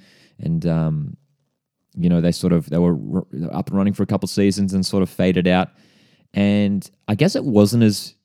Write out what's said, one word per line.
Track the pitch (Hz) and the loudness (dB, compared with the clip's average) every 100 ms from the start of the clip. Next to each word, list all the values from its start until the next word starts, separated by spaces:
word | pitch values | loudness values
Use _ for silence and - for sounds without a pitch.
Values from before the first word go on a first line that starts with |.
| _ _ _ - | _ _ _ -12
And, | - 82 85 | -6 -4 -2
um, | 82 80 78 73 - _ _ _ _ _ _ _ - | 0 -2 -4 -6 -12 _ _ _ _ _ _ _ -4
you | 87 | 0
know, | 87 | 2
they | 85 | 2
sort | 82 92 | 0 0
of, | 85 73 | 0 0
they | 78 | 0
were | 87 76 50 92 | 0 0 -4 -6
r-, | - 65 85 | -6 -8 -8
up | - - | -8 -4
and | 98 | -2
running | 98 | -2
for | 98 | -2
a | 98 | -2
couple | 98 92 | -4 -4
of | |
seasons | - 101 95 98 | 0 2 2 0
and | 95 90 | -2 -2
sort | 98 | -2
of | 92 | -2
faded | - 92 90 90 | 0 0 2 2
out. | 90 90 _ _ _ _ _ _ | 2 0 _ _ _ _ _ _
And | - 101 101 101 196 - _ - | -2 0 2 0 -2 -8 _ -6
I | 104 | 0
guess | 175 262 | 0 0
it | 143 | 2
wasn't | 104 101 120 | 4 4 6
as | 110 101 - - | 4 2 -6 -18